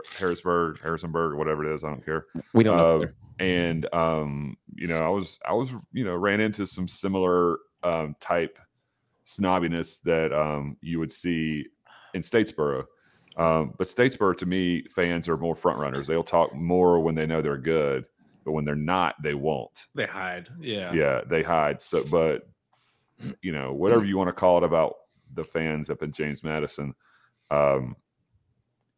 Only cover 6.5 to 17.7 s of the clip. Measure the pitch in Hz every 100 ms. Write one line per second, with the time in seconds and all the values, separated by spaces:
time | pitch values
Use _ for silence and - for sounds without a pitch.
6.5 | 104 95 - 90 - 98 95 92 90 87
7.5 | 80 _ _ 87 82 78 73 - 87 78
8.5 | - _ _ _ _ _ _ - - 92
9.5 | 92 85 85 82 - 87 82 80 73 76
10.5 | 73 71 - 82 82 80 - 90 82 80
11.5 | 76 - _ _ - - 92 - 113 107
12.5 | - 73 67 - _ _ _ _ - 82
13.5 | 80 76 - 92 - 127 131 98 87 90
14.5 | 92 90 87 - - 87 85 85 78 82
15.5 | 80 87 67 71 67 69 82 - 85 82
16.5 | 69 85 90 90 85 82 80 78 80 76
17.5 | 69 78